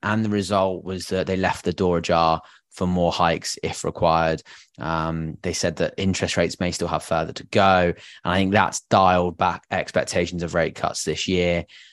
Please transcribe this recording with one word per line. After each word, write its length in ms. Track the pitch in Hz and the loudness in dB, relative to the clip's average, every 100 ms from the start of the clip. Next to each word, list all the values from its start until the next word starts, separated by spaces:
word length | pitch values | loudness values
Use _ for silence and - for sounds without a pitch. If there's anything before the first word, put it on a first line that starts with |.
and 200 | 104 110 | -2 -2
the 60 | 110 | 0
result 540 | 104 92 101 95 90 | -2 0 2 2 -2
was 240 | 92 95 - | -8 -8 -4
that 180 | 92 | -2
they 120 | 90 95 | 0 0
left 280 | 90 - | 0 0
the 80 | 92 | -4
door 240 | 85 90 85 | 0 0 0
ajar 420 | 80 85 82 82 - _ _ | 2 4 4 2 -4 _ _
for 160 | - 92 | -6 -2
more 240 | 90 85 | 2 0
hikes 460 | - 85 82 - - | 2 0 0 -4 -6
if 200 | 82 - | -8 -6
required. 580 | 82 - 85 82 82 80 - - - - | -8 0 2 2 2 -2 -8 -20 -20 -10
Um, 600 | 80 82 160 80 80 - | -4 -2 -2 -4 -8 -6
they 120 | 90 | -6
said 240 | - 87 78 | -2 -4 -2
that 180 | 80 - | -4 -2
interest 400 | 95 90 90 95 | -2 0 -2 0
rates 220 | 82 - | -2 -2
may 120 | 87 | -4
still 160 | - 85 | -4 -4
have 160 | 78 | -4
further 300 | - 82 80 | -2 -2 -2
to 120 | - - | -8 -2
go. 460 | 107 98 92 87 - - - | 4 6 6 4 0 -10 -8
And 100 | 87 | -2
I 40 | 95 | 0
think 160 | 95 | 2
that's 280 | 104 92 - | 2 2 -2
dialed 560 | - 101 92 90 87 82 | 2 4 6 4 2 0
back 260 | 90 87 - | -2 -2 -6
expectations 720 | 92 - - - 92 85 87 | -6 -2 -2 -2 -2 -2 -4
of 100 | 82 | -2
rate 220 | 85 78 | 0 -2
cuts 280 | - 78 - | -2 -6 -4
this 240 | 80 76 - | -4 -4 -2
year. 380 | 90 87 87 87 - - | 0 2 0 -4 -18 -20